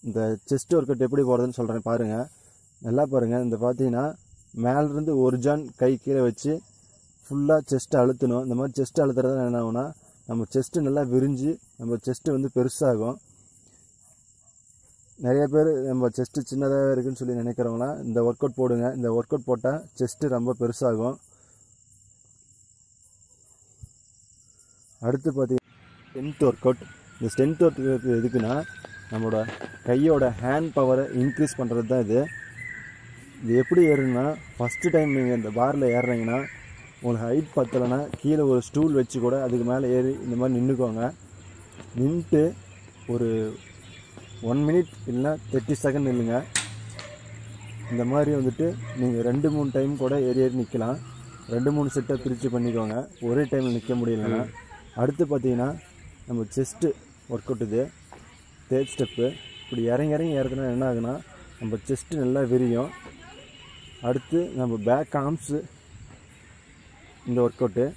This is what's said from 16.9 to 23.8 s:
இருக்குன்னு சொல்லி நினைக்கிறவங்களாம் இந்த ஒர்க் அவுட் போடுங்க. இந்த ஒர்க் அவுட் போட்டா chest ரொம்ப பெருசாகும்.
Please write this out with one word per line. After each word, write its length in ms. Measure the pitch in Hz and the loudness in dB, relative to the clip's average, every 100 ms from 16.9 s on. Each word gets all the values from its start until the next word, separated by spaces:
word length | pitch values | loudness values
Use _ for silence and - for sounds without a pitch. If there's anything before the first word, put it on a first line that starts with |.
இருக்குன்னு 280 | 131 127 131 | 2 0 -4
சொல்லி 160 | 123 | -4
நினைக்கிறவங்களாம் 680 | 123 117 117 120 117 127 151 | -2 -2 -2 -2 -2 -4 -4
இந்த 160 | 135 113 | -2 2
ஒர்க் 200 | 117 117 | 2 2
அவுட் 120 | 143 | -2
போடுங்க. 320 | 127 127 120 120 | 0 0 2 0
இந்த 140 | 131 120 | -2 0
ஒர்க் 220 | 113 117 | 0 0
அவுட் 120 | 147 | -4
போட்டா 280 | 123 120 131 151 - | -2 0 0 -2 -8
chest 300 | - 127 - 147 | -4 -4 -2 -2
ரொம்ப 280 | 123 120 | 0 0
பெருசாகும். 640 | 117 120 117 127 110 117 139 - _ - - _ - _ - - _ - - _ - - _ _ _ - _ _ _ _ - _ _ | 0 -2 0 0 0 -2 -6 -14 _ -20 -20 _ -20 _ -20 -20 _ -20 -20 _ -20 -20 _ _ _ -20 _ _ _ _ -20 _ _